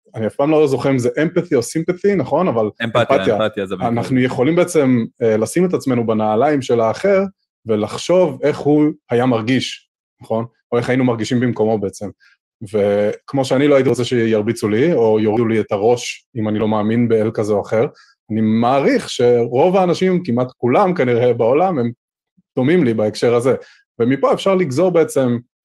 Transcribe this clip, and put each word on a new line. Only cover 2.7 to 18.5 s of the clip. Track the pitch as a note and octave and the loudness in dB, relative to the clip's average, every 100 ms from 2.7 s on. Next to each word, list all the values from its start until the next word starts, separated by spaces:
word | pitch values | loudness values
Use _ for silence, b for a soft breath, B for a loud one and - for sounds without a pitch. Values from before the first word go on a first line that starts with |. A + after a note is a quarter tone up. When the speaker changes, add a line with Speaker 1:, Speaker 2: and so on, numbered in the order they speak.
| - | -4
Speaker 2:
אמפתיה, | A#2 A#2+ A#2 C3+ | -4 0 2 2
Speaker 1:
אמפתיה. | F#2+ G#2 | 2 0
Speaker 2:
אמפתיה | G#2+ G#2 F#2+ | -2 -4 -6
זה | F#2 | -4
בדיוק. | A#2 | -4
Speaker 1:
אנחנו | A#2 G2+ C3 | -4 -2 0
יכולים | B2+ C3 C3 E3+ | 0 0 0 2
בעצם, | E3+ D#3+ C3+ B2 A2 - | 0 2 2 2 0 -2
אה, | A#2 G#2+ | 0 0
לשים | A2 E3+ | 0 0
את | F#3 | 0
עצמנו | D3+ C3+ A#2+ A2+ | -2 -2 -2 0
בנעליים | A2 G#2+ G#2+ C#3+ D3 | 0 0 2 2 0
של | A#2+ A#2 | 0 0
האחר, | A2+ G#2+ G3 F#3+ G3 - _ _ A2 | 0 0 0 0 0 -8 _ _ -4
ולחשוב | G#2+ G#2 - - F3+ E3+ B2+ | -2 -2 -6 0 2 2 0
איך | C#3+ C#3 | -2 -2
הוא | C#3+ D3+ D3+ D3+ - | 0 2 2 -2 -4
היה | A#2+ B2+ | 0 2
מרגיש, | A#2 A2 C3 - - _ _ _ _ | 0 0 -2 -2 -10 _ _ _ _
נכון? | - A2+ A2+ _ _ | -6 -6 -6 _ _
או | A#2+ | -4
איך | A#2+ | 0
היינו | B2+ | 0
מרגישים | B2+ A2 G#2+ B2 | 0 0 -2 -2
במקומו | B2 G#2+ G#2+ A2 | -2 0 0 0
בעצם. | G2 - G2 - b b _ _ G#2 | -4 -8 -12 -14 b b _ _ -6
וכמו | G#2+ G2+ G2+ G#2 - - C#3 | -2 0 0 -2 -4 -6 -4
שאני | C3 C3 C#3+ | 0 2 4
לא | |
הייתי | C#3 C3 | 4 2
רוצה | A#2+ | 0
שירביצו | A#2 B2 A2+ G#2+ G#2+ A#2 G#2+ | -2 0 0 0 0 -2 -2
לי, | G#2+ D#3 | 0 2
או | D3+ A2 A2 | 2 2 2
יורידו | G#2+ G#2+ A2+ | 2 0 0
לי | A2 | 0
את | G2 | -2
הראש, | G#2 A2 B2 - - _ A#2+ | 0 2 0 -2 -14 _ -6
אם | G#2+ | -4
אני | G#2+ | -2
לא | A2 | 0
מאמין | G#2+ G#2 A#2 A#2 | 0 0 0 0
באל | A2+ A2 | 0 0
כזה | A2 G#2 | -2 -2
או | G2+ | -2
אחר, | F2+ A2 C3+ - b b - | -2 -2 -2 -6 b b -8
אני | A2 | -2
מעריך | A2 | 0